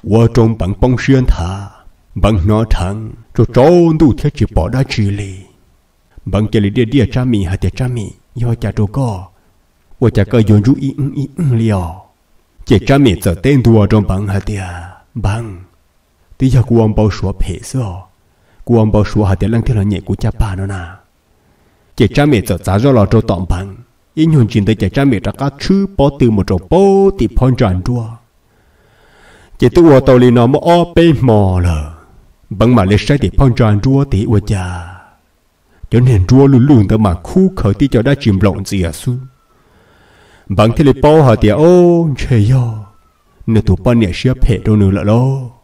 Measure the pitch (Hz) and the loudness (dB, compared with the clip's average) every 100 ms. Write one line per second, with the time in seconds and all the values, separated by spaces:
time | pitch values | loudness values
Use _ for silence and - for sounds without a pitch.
0 | 78 107 117 - 113 113 90 104 127 123 | 0 2 2 2 0 0 -6 -2 -2 -2
1 | - 135 123 - 85 98 101 - - _ | 0 0 2 -2 -2 -10 -14 -20 -20 _
2 | _ - 95 107 85 107 113 - 90 104 | _ -4 -2 0 0 -2 0 -2 -2 -8
3 | 110 - _ - 113 127 139 175 170 156 | -12 -16 _ -2 0 2 4 4 2 2
4 | 160 151 147 - 107 98 82 123 135 - | 2 2 -4 -4 0 0 0 -4 -4 -4
5 | 101 101 98 95 - _ _ _ _ _ | -4 -4 -10 -14 -20 _ _ _ _ _
6 | _ - - 92 107 113 101 110 113 143 | _ -18 -6 -4 -2 0 -2 -2 -2 0
7 | 104 - 127 110 90 95 - - 123 123 | 0 -2 -2 -2 -2 -4 -6 -4 -6 -6
8 | 95 - _ - 120 113 107 95 101 143 | -10 -16 _ -8 -6 -4 -6 -4 -4 -4
9 | 127 95 95 _ _ _ _ _ _ - | -6 -8 -14 _ _ _ _ _ _ -2
10 | 120 - 95 120 107 104 104 139 147 - | 0 2 0 0 4 2 2 0 -2 -6
11 | 139 - 135 - 156 117 113 101 85 80 | -6 -6 -10 -4 -2 0 0 -2 -6 -14
12 | _ _ _ _ _ _ - 104 - 139 | _ _ _ _ _ _ 0 0 2 2
13 | 135 85 101 85 131 139 113 113 101 107 | 2 0 -4 -2 0 2 4 4 4 0
14 | 95 95 104 95 - 101 92 87 87 - | 0 -4 -4 -6 -6 -10 -10 -14 -18 -20
15 | _ 120 101 113 113 90 92 _ _ _ | _ -6 -6 -6 -8 -16 -20 _ _ _
16 | _ _ _ - 131 120 107 117 110 104 | _ _ _ -4 0 2 2 2 2 0
17 | 107 - 95 95 - - - 135 110 90 | -2 -2 -8 -4 -6 -6 -10 -8 -8 -12
18 | - _ _ _ _ _ - 117 110 107 | -20 _ _ _ _ _ -2 0 2 0
19 | 104 - 104 95 98 117 110 110 101 95 | 0 -2 -2 -2 -2 -2 -2 -2 -2 -4
20 | - 95 117 - 107 92 98 95 87 95 | -6 -6 -6 -4 -6 -6 -8 -10 -14 -20
21 | _ _ _ _ _ _ _ _ _ - | _ _ _ _ _ _ _ _ _ -2
22 | 101 - 151 120 - 90 - 98 135 127 | 0 2 2 0 -2 -6 -2 0 2 2
23 | 98 113 - 90 90 87 98 95 - _ | 2 0 0 -6 -4 -6 -8 -16 -20 _
24 | _ - 165 156 113 113 98 107 92 - | _ -2 0 2 2 0 -2 -2 -2 0
25 | 139 104 101 - 135 - - 196 196 - | 0 0 -4 -6 -8 -8 -2 -2 -2 -2
26 | 139 139 123 147 185 92 - 165 196 196 | -2 2 0 0 -2 -4 -2 2 2 2
27 | 196 190 113 - 127 127 117 92 92 123 | 0 0 -4 0 0 0 0 -2 -4 -6
28 | 113 117 _ _ _ _ _ _ _ _ | -8 -16 _ _ _ _ _ _ _ _
29 | _ _ _ _ _ - 123 175 165 135 | _ _ _ _ _ -2 2 4 6 6
30 | 131 127 123 120 120 143 165 175 170 170 | 6 4 6 4 2 0 2 0 2 2
31 | 170 151 127 107 98 92 87 80 76 80 | 2 2 2 2 2 0 0 -2 -6 -16
32 | _ _ _ _ _ 98 117 123 95 104 | _ _ _ _ _ -2 2 2 2 0
33 | - 143 95 - 135 113 113 104 131 135 | 0 -2 0 2 0 2 0 2 0 0
34 | 139 95 113 104 95 101 90 87 87 90 | 0 -2 0 -2 -2 -6 -6 -10 -14 -20
35 | _ _ _ _ _ _ _ _ - 110 | _ _ _ _ _ _ _ _ -2 0
36 | 127 107 90 127 139 135 135 131 98 110 | 2 2 4 4 6 4 4 4 4 0
37 | 107 87 - 190 190 190 104 98 139 120 | 0 -2 -4 0 0 0 -2 0 0 0
38 | 123 143 117 95 101 90 98 101 85 78 | 0 0 0 0 0 -2 -6 -6 -6 -6
39 | - 123 131 _ _ _ _ _ _ _ | -8 -8 -10 _ _ _ _ _ _ _
40 | _ _ _ _ _ 98 107 120 147 135 | _ _ _ _ _ 0 0 2 2 4
41 | 147 156 135 110 104 104 160 180 175 170 | 4 4 4 4 2 2 4 4 4 2
42 | 165 131 - 120 104 131 120 110 101 _ | 0 -4 -2 0 2 0 -2 -8 -16 _
43 | _ _ _ _ - 110 - 92 127 120 | _ _ _ _ -2 -2 0 -2 0 0
44 | 104 - 127 127 - 101 - 107 98 95 | 0 -2 -4 0 0 0 0 2 2 0
45 | 101 113 131 135 123 _ | 0 0 0 -4 -10 _